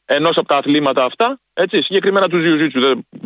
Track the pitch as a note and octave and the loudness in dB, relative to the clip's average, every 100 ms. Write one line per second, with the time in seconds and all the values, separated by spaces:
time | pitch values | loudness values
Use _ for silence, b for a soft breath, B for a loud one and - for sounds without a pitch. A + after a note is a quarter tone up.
0 | - C#3+ E3 D#3+ - C#3+ C#3 D3 C#3 C3 | -4 0 0 0 0 0 2 0 2 0
1 | B2+ - A#3 C#4 _ - F#3 G#3 D3 F#3+ | -2 -2 -6 -6 _ -4 -2 0 0 0
2 | G3+ G3 F#3 F3 E3 D#3 D#3 B2+ C3+ A#2+ | 0 0 0 0 2 2 0 0 0 0
3 | - - | -6 -16